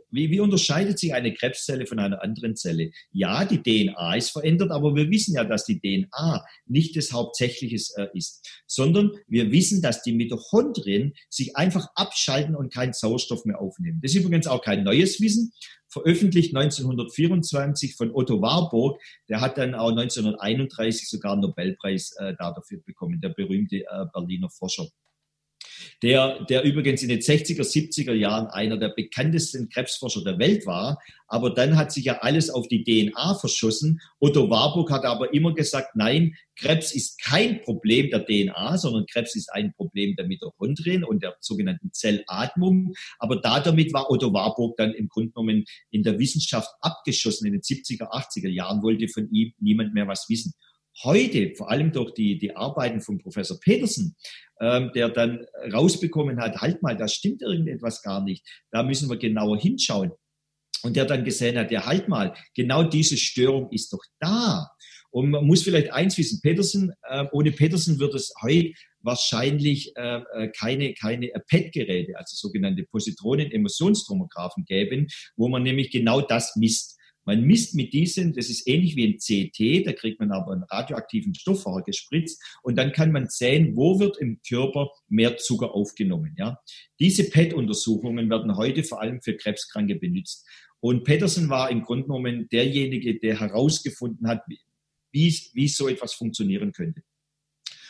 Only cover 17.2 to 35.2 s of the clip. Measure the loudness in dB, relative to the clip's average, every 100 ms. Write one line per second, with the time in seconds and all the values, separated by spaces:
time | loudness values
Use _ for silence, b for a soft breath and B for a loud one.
17.2 | 2 2 2 -2 -2 -2 -4 -4 -2 0
18.2 | 0 2 2 2 2 2 2 -2 B B
19.2 | -6 -2 -2 -2 -4 0 0 0 -2 -2
20.2 | -2 -2 -2 -2 -2 -2 -2 -2 -6 -6
21.2 | -2 0 -2 -2 -4 -4 -4 -4 -6 -8
22.2 | -10 -8 -8 -10 -14 -16 -16 -10 -6 -4
23.2 | -6 -6 -2 -2 -2 -4 -8 -8 -8 -8
24.2 | -6 -6 -6 -6 -8 -6 -8 -14 _ _
25.2 | _ _ _ _ B B B B 4 6
26.2 | 4 0 0 2 2 2 2 0 0 0
27.2 | 4 2 2 -2 0 0 0 -2 -2 0
28.2 | 0 0 -4 -4 -2 -2 -2 -4 -6 -2
29.2 | 0 2 0 -4 -6 -4 -4 -6 -6 -4
30.2 | -2 2 4 2 0 -4 -2 -4 B B
31.2 | B -2 0 2 4 6 4 0 -4 -2
32.2 | 2 2 2 -2 0 0 4 4 4 0
33.2 | -2 0 -2 0 0 2 2 2 B B
34.2 | 4 6 4 4 2 2 0 0 0 0